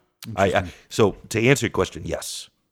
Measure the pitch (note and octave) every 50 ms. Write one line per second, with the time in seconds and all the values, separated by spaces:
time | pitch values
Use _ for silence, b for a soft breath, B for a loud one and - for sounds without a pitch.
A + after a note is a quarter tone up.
0 | _ _ _ - - A2+ A2 G2 G2 G2 - G2+ F#2 E2+ B B B B - -
1 | A2+ F#2+ F2 - - - - A2+ A2+ B2+ C#3+ - - F#2+ - F#2 F#2 - - -
2 | D#2+ D#2+ D#2 - - - - - - - _ _ _ _